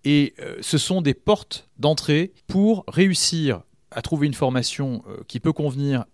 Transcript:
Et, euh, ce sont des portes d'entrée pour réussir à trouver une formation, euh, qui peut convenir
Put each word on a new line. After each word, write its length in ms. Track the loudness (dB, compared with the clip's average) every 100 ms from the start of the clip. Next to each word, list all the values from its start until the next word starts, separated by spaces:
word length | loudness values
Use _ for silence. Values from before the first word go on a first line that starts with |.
Et, 320 | 4 2 2 -4
euh, 180 | -14 -10
ce 160 | -2 -2
sont 240 | 0 0
des 140 | 0 0
portes 540 | 0 0 0 -14 _ -2
d'entrée 540 | 0 0 2 0 0 _ -4
pour 380 | 2 2 2 -2
réussir 720 | 2 4 4 0 0 0 0 -6 _ _
à 120 | -10
trouver 260 | -4 0 0
une 80 | 0
formation, 680 | 0 0 -2 -4 -6 -6 -10
euh, 160 | -16 -10
qui 120 | -4
peut 140 | -2
convenir 520 | -2 -4 -2 -2 -2 -4